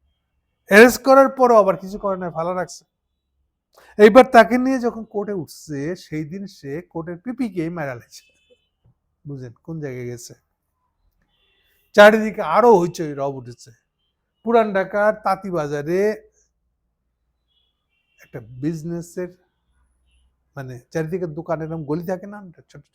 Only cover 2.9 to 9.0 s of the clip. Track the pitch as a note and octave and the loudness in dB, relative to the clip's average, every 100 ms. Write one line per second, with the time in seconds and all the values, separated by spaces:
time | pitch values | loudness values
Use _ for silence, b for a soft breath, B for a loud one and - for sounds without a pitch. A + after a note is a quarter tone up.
2.9 | _ _ _ _ _ _ _ _ b b | _ _ _ _ _ _ _ _ b b
3.9 | - G#3+ A3+ C4 A#3 G#3+ B3 B3+ C4 A#3 | 6 8 8 8 6 6 2 -2 -2 -4
4.9 | A3 G#3+ G#3 G3+ G3+ C3+ - - C#3+ D3 | -8 -10 -8 -6 -8 -10 -16 -12 -8 -8
5.9 | F3+ - D#3 D#3 G3 G3 - C#3+ D3 F3+ | -10 -10 -12 -10 -12 -16 -16 -14 -12 -12
6.9 | E3 E3 E3+ B3 A#3+ A#3 F#3 D#3+ F3 C#3+ | -14 -14 -14 -12 -8 -8 -6 -8 -8 -10
7.9 | A#2+ - - _ _ _ _ _ _ _ | -10 -18 -20 _ _ _ _ _ _ _
8.9 | _ | _